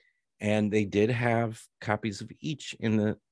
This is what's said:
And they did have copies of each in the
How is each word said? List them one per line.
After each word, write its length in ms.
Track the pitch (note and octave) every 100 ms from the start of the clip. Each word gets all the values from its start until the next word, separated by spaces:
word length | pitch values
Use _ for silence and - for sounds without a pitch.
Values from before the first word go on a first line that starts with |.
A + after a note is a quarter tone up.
| _ _ _ -
And 280 | G#2 G#2+ G#2+
they 120 | G#2+
did 260 | G2+ G2 A2
have 500 | A#2+ A#2+ A#2 A#2 A2 - -
copies 400 | - G#2+ A2+ G2
of 100 | A2 -
each 340 | D3+ D3+ - -
in 160 | A2+ A2
the 220 | G#2+ - _